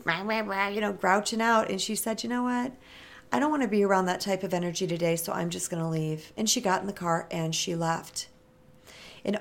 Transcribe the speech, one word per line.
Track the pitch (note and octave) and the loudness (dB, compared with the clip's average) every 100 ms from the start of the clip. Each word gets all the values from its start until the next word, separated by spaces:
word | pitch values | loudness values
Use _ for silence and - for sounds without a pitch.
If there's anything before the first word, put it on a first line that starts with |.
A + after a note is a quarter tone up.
rah, | - E3 | -2 -2
rah, | G#3 A3 | 0 -2
rah, | G#3 G3 G3+ | -2 0 0
you | G#3 | 0
know, | G#3 | -2
grouching | F#3+ F#3 G3+ G#3 A3 | 2 4 4 2 0
out. | A3+ A3+ - | 4 4 2
And | F#3+ | -2
she | - | -2
said, | G#3 A3+ A3 | -2 -2 -4
"You | A#3 | -4
know | B3 | -2
what? | B3 B3 B3+ - - - - - - | 0 0 -2 -8 -18 -20 -20 -20 -4
I | B3 | 0
don't | D4 | 2
wanna | D4+ A3+ | 2 2
be | G#3 | 4
around | G3 F#3+ F3+ | 6 6 4
that | F#3 | 0
type | G3+ F#3+ | 0 -2
of | F#3+ | 0
energy | F3 F3 E3 F3 | -2 -2 -2 -2
today, | E3+ E3+ | 0 2
so | E3 - | 0 -2
I'm | - E3+ | -2 -2
just | F3 - | -4 -4
gonna | E3 E3 | -2 0
leave." | D#3+ D#3 D#3 - - | 0 0 -4 -6 -4
And | A3 | 0
she | B3+ | 0
got | F#3+ F#3 | 2 0
in | G3 | -2
the | |
car | G3 F3 E3 - | -4 0 0 0
and | F3 D#3+ | -4 -2
she | D#3+ - E3+ | -2 -2 -2
left. | E3 E3 - - - - - - - - - - - - | 0 -2 -6 -12 -12 -18 -20 -20 -20 -20 -20 -20 -20 -8
In | G3+ G#3 | -6 4